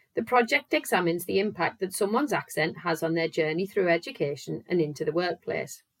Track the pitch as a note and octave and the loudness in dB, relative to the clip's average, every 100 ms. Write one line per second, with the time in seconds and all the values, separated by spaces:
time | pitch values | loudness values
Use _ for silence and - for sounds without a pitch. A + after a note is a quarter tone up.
0 | _ - A3+ B3 A#3 C#4 - D#4 - F#3+ | _ -6 2 2 4 0 0 -2 2 2
1 | E3+ F3 - G3 G#3 F#3 E3 - F#3+ - | 2 0 0 0 0 0 -2 -2 -6 -2
2 | G3+ A#3 D4 D#3+ - - D#3+ F#3 F3 D#3+ | 0 2 0 -2 -2 -2 -2 -2 -2 0
3 | E3 E3 D#3+ E3+ D#3 D#3+ G3 G#3 F3+ E3+ | 0 0 0 0 0 0 -2 0 4 2
4 | C4+ - C#3+ C#3+ - D#3 - F3+ D3+ C#3 | 0 -4 -4 -4 -6 -8 -2 0 0 0
5 | D3+ D#3+ F3+ - - E3 - - _ _ | -2 0 -2 -4 -4 -4 -6 -10 _ _